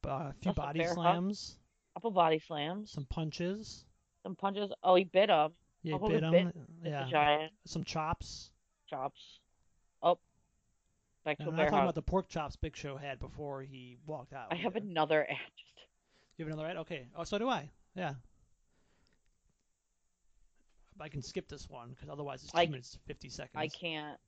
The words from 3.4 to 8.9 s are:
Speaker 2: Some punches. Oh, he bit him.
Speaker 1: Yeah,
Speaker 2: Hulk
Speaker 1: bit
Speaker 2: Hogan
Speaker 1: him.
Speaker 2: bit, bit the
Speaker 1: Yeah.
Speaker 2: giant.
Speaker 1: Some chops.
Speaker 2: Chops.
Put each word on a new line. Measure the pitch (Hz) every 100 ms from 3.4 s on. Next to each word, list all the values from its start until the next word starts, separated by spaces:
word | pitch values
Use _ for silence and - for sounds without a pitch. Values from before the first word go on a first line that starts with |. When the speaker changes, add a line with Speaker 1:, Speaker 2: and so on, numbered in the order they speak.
| 175 208 214 - - _ _ _
Speaker 2:
Some | 190 180
punches. | 196 196 202 -
Oh, | -
he | 185
bit | 185 185 196
him. | 170 151 - _ _
Speaker 1:
Yeah, | 160 147
Speaker 2:
Hulk | 214
Speaker 1:
bit | -
Speaker 2:
Hogan | 165
Speaker 1:
him. | 170 175
Speaker 2:
bit, |
bit | 165 131 -
the | 160
Speaker 1:
Yeah. | 147 131
Speaker 2:
giant. | 156 147 147 156 _ -
Speaker 1:
Some | 165
chops. | - 160 156 175 - - - _ _ _
Speaker 2:
Chops. | -